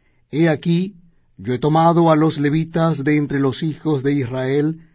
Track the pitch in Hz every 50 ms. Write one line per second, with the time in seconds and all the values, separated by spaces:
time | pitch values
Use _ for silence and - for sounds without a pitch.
0 | _ _ _ _ _ _ - 147 165 165 151 - - 170 170 170 185 202 - -
1 | - _ _ _ _ _ _ - 95 113 127 120 135 147 156 165 165 170 165 170
2 | 170 165 156 151 156 160 156 143 143 147 143 160 160 160 - 170 165 165 156 135
3 | 135 147 151 151 147 139 143 139 139 135 120 - 165 160 139 - - 156 151 135
4 | 123 143 143 143 131 113 127 131 131 131 139 147 147 156 160 160 - _ _